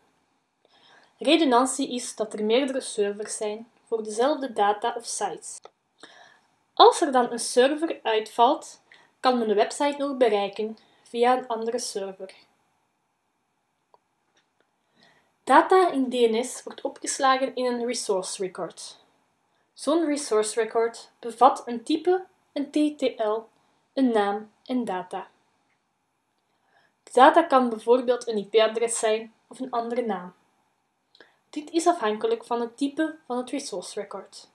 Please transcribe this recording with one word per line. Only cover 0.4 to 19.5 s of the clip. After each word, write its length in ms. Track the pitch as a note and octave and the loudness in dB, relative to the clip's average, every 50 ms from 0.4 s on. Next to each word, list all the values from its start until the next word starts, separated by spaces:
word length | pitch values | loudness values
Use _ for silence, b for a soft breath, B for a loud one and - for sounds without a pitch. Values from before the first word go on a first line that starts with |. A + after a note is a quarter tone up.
| _ _ _ _ b b b b b b b b b b b _ | _ _ _ _ b b b b b b b b b b b _
Redundantie 760 | G#3 B3+ D#4 D#4 E4 C4+ A#3+ A#3 C4 C4 - - C4+ C4 B3 | 0 2 4 4 4 4 4 4 4 2 0 -4 -6 -6 -6
is 220 | B3 - - - | -8 -8 -10 -8
dat 180 | - G#3+ G#3+ - | -6 -8 -6 -6
er 100 | G#3 G#3 | -4 -2
meerdere 380 | G#3+ A3 B3+ C#4+ C4 C4 C4 | 0 2 2 0 0 -4 -6
servers 560 | B3 - - - G3+ G3+ G3+ G#3 G#3+ G#3+ - - | -8 -6 -4 -4 -4 -4 -4 -6 -10 -10 -10 -8
zijn 320 | A3 G#3+ G#3 A3 A#3 - _ _ _ | -6 -8 -8 -8 -12 -18 _ _ _
voor 200 | _ A#3 A3 G#3+ | _ -6 -6 -6
dezelfde 500 | A3 G#3 G#3+ A#3+ C#4+ D#4 C#4 C4+ B3+ A3 | -6 -2 0 0 0 0 -2 -4 -6 -2
data 400 | G#3+ G3+ G3+ G#3 G#3 - A#3 A#3+ | 0 0 2 0 0 -2 -6 -6
of 100 | A#3+ A#3 | -6 -8
sites. 520 | - - - G#3+ F#3+ - - - - - - - - _ _ _ _ _ B B B B B B B B B B B B _ _ _ _ | -10 -8 -6 -6 -6 -8 -10 -14 -16 -18 -18 -20 -20 _ _ _ _ _ B B B B B B B B B B B B _ _ _ _
Als 280 | - F#4 A4+ B4 - | 6 6 6 6 4
er 100 | F4+ D4 | -2 0
dan 200 | B3+ B3+ A#3+ A#3 | 0 0 0 -2
een 80 | A#3 A#3 | -4 -8
server 600 | - - - B3 B3 C#4 D4+ D4+ E4 E4 - - - | -10 -2 0 2 2 2 0 -4 -6 -6 -8 -8 -6
uitvalt, 760 | A3+ A3 A3 A3 - - - A#3 B3 D#4 - - - - - b b b b b b b _ | -4 -4 -4 -4 -4 0 2 4 4 4 0 -6 -12 -20 -20 b b b b b b b _
kan 180 | - C4 B3+ A#3+ | 0 0 0 0
men 100 | A3+ G#3+ | 0 0
de 60 | G3+ | 0
website 440 | G3+ A#3 A#3 - - C#4+ C#4+ C#4+ C#4+ | 0 0 0 -2 -2 -2 -2 -2 -4
nog 200 | C#4 C#4+ C#4 B3+ | -6 -6 -2 0
bereiken 600 | B3+ A3+ G#3 G3+ G3+ G3 - - G#3+ A3 A3 b b b b b _ | 2 2 2 0 -2 -4 -6 -8 -8 -8 -10 b b b b b _
via 340 | - - A#3+ A#3+ B3 B3+ B3+ | -12 -4 0 2 2 2 0
een 100 | B3 - | -2 -6
andere 320 | A#3 A3 A3+ A3+ A#3 B3 | -6 -6 -4 -6 -6 -6
server. 540 | B3 - - G#3 G3 G3 F#3+ - F#3+ F#3 - - _ _ _ _ _ _ _ _ _ _ _ _ _ _ _ _ _ _ _ _ _ _ _ _ _ _ _ _ _ _ _ _ _ _ _ _ _ _ _ _ _ _ _ _ _ _ _ _ _ b b b b b b b b b _ _ _ | -6 -8 -8 -8 -8 -8 -10 -12 -16 -18 -18 -20 _ _ _ _ _ _ _ _ _ _ _ _ _ _ _ _ _ _ _ _ _ _ _ _ _ _ _ _ _ _ _ _ _ _ _ _ _ _ _ _ _ _ _ _ _ _ _ _ _ b b b b b b b b b _ _ _
Data 480 | - C4 D4 D4 F#4 F#4+ F#4+ F#4 E4+ | 6 6 6 8 8 6 6 6 4
in 180 | C4+ C4+ C4 B3 | 2 0 -2 -2
D 40 | B3+ | 2
N 300 | B3 A#3+ A3+ A3 A3+ B3+ | 2 2 4 2 0 -2
S 200 | B3+ - - - | -4 -8 -12 -14
wordt 180 | - - - | -16 -14 -10
opgeslagen 720 | - C#4 - - - D4 - - C#4 C4 C4 B3+ C4+ B3+ B3+ | -10 -10 -8 -8 -8 -8 -4 0 2 2 4 2 0 -2 -2
in 100 | B3+ B3+ | -2 -2
een 200 | B3 B3 A#3+ A#3 | -2 -2 -2 -4
resource 580 | A#3+ B3 A#3+ - - G3+ F#3 F3+ - - - F#3 | -4 -4 -4 -4 -2 -2 -2 -2 -6 -8 -8 -8
record. 600 | F3+ - - F3 C#3 - - - - - - _ _ _ _ _ _ _ _ _ _ | -8 -6 -8 -10 -10 -10 -14 -18 -18 -20 -20 _ _ _ _ _ _ _ _ _ _